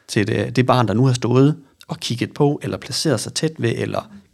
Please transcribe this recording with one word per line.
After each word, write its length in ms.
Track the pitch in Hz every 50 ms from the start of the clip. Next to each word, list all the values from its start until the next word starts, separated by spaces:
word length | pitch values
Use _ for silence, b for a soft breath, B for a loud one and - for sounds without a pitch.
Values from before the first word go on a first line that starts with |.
| b -
til 180 | - 113 101
det, 300 | 95 113 - 104 127 120
det 100 | 131 127
barn, 220 | 127 120 127 120 101
der 60 | 98
nu 120 | 110 131
har 60 | 135 123
stået 420 | 123 - 113 123 127 135 143 156 - b b b b - -
og 80 | -
kigget 380 | - - - 123 117 110 98 -
på, 260 | - 147 143 147 147 -
eller 140 | - 98
placeret 440 | 95 - - 123 - - 165 135 135
sig 140 | - - -
tæt 180 | - - 156 160 -
ved, 140 | 120 117 -
eller 340 | - 107 104 101 - - - B B B B